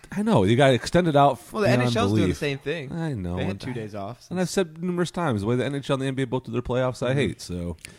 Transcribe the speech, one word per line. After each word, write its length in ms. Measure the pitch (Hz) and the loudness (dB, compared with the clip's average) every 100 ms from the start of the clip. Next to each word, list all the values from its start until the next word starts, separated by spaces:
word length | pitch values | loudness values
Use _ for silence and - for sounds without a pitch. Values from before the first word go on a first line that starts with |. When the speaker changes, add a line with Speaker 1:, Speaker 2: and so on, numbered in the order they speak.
| - | -10
Speaker 1:
I 100 | 170 | -4
know. 220 | 214 185 | 2 4
You 120 | 95 120 | 6 6
gotta 160 | 139 | 6
extend 340 | 123 - 170 175 | 4 2 0 4
it 80 | 143 | 6
out 180 | 143 | 4
f-, 180 | 127 - | 4 -6
Speaker 2:
Well, 100 | 220 | -2
the 40 | 202 | 2
Speaker 1:
beyond 120 | 123 | 4
Speaker 2:
N 60 | 123 | 2
H 80 | 120 | 2
L's 160 | - | 2
doing 100 | 107 | 2
the 40 | 92 | 2
Speaker 1:
belief. 100 | 87 | 0
Speaker 2:
same 200 | 147 139 | -2 -4
thing. 320 | 139 165 131 | -6 -6 -6
Speaker 1:
I 200 | 165 165 | -6 -4
know. 220 | 120 87 90 | -4 -4 -4
Speaker 2:
They 60 | |
had 80 | 190 | -4
Speaker 1:
And 100 | 196 | -6
Speaker 2:
two 100 | 135 | -8
Speaker 1:
I 20 | |
Speaker 2:
days 220 | 117 110 104 | -8 -8 -8
off 320 | 98 123 - | -10 -12 -8
Speaker 1:
And 100 | 180 | -4
I've 80 | 180 | -2
Speaker 2:
since 200 | 196 180 | 0 -2
Speaker 1:
said 140 | 160 | -4
numerous 260 | 180 175 175 | -6 -2 -4
times, 300 | - 165 107 | -2 -2 0
the 60 | 98 | 0
way 80 | 123 | 0
the 100 | 123 | 0
N 80 | 139 | -4
H 140 | 131 | -2
L 60 | 135 | -2
and 80 | |
the 40 | 135 | -2
N 60 | |
B 80 | 131 | -2
A 60 | 131 | -2
both 160 | 127 | -4
do 80 | - | -4
their 100 | 120 | -6
playoffs, 400 | 123 123 127 120 123 | -2 -2 -2 -2 -2
I 40 | |
Speaker 2:
Mm-hmm. 100 | 139 | 0
Speaker 1:
hate, 220 | 110 - | 0 -4
so. 340 | - 87 87 82 - | -8 -8 -6 -8 -14